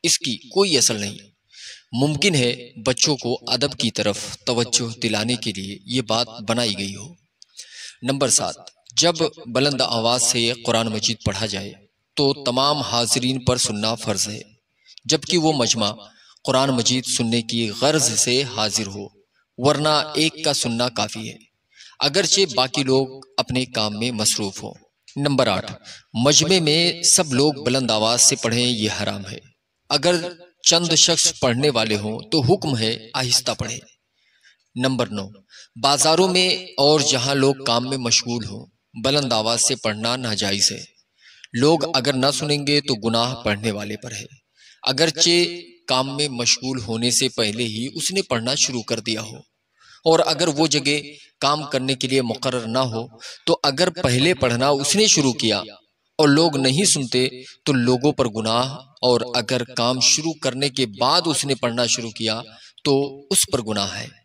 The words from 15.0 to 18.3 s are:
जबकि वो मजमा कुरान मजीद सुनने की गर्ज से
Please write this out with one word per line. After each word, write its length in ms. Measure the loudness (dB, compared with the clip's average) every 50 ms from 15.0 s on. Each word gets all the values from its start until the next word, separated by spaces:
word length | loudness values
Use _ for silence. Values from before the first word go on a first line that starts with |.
| _
जबकि 320 | 0 0 0 0 0 0 2
वो 160 | 2 2 2
मजमा 340 | 2 2 0 0 0 0 -2 -4 -6 -16 -20 _ _ _ _ -20 _ _
कुरान 260 | 0 2 2 2 2
मजीद 320 | 2 0 2 0 0 0 -2
सुनने 360 | -4 -2 -2 0 0 0 0 -2
की 220 | -2 -4 -2 -2 -2 -2
गर्ज 360 | 0 2 2 4 4 2 2 2
से 260 | 0 2 2